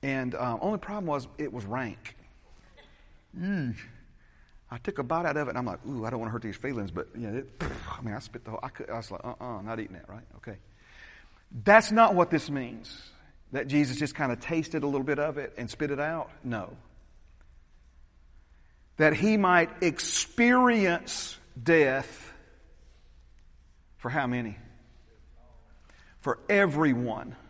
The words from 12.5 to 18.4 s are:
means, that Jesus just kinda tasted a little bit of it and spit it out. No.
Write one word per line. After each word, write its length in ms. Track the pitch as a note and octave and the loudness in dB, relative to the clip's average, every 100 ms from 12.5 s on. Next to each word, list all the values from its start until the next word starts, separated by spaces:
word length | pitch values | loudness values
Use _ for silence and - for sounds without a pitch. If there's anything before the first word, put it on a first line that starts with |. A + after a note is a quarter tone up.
means, 500 | C#3+ B2 A#2 - - - - - - - | -6 -6 -12 -16 -18 -20 -20 -20 -20 -8
that 160 | C3+ C3+ | -6 0
Jesus 300 | D3 C#3+ B2 | 2 2 0
just 160 | D3 | -4
kinda 220 | - C#3 A#2+ | -2 -2 -2
tasted 480 | - E3 D#3 D#3+ | -2 -2 -2 -2
a 20 | C#3+ | -2
little 180 | C#3 C3+ | -2 0
bit 120 | C#3+ | 0
of 220 | D3+ C#3+ | 0 -2
it 160 | C3+ - | -8 -8
and 140 | A#2 | -10
spit 180 | - D3+ | -4 -4
it 100 | C#3 | -2
out. 300 | D3+ E3 - - | -2 -4 -8 -10
No. 340 | C3 A#2 F#2+ - - - - - - - - - _ - - - - _ - - | -6 -6 -6 -14 -20 -20 -20 -20 -20 -20 -20 -20 _ -20 -20 -20 -20 _ -20 -20